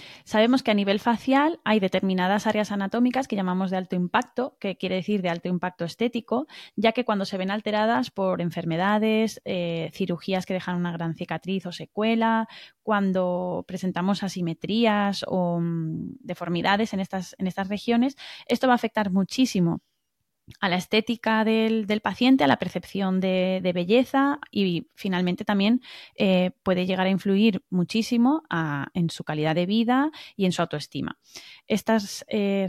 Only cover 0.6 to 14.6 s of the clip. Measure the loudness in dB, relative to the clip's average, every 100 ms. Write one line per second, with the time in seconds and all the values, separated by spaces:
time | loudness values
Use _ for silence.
0.6 | 2 2 2 2 2 0 2 2 2 0
1.6 | 0 2 2 0 0 0 2 0 0 0
2.6 | -2 -2 -2 0 0 0 -2 -2 -2 0
3.6 | -2 -2 -4 -2 0 0 -2 -4 -8 -6
4.6 | -8 -6 -4 -4 -2 -2 0 -4 -2 -4
5.6 | -4 -6 -8 -2 -2 -2 -4 -4 -4 -12
6.6 | -16 0 0 0 -2 -2 -2 -4 -4 -4
7.6 | -2 0 2 0 -2 -2 -2 0 -2 -4
8.6 | -4 0 2 2 2 2 0 -4 -6 -4
9.6 | -4 -4 -6 -4 -4 -4 -2 -4 -2 -6
10.6 | -4 -4 -2 -4 -6 -6 -6 -8 -4 -6
11.6 | -6 -12 -12 -2 0 2 2 0 -2 -8
12.6 | -20 _ -2 0 2 0 0 -2 -4 -6
13.6 | -6 -6 -4 -2 0 0 -2 -4 -4 -4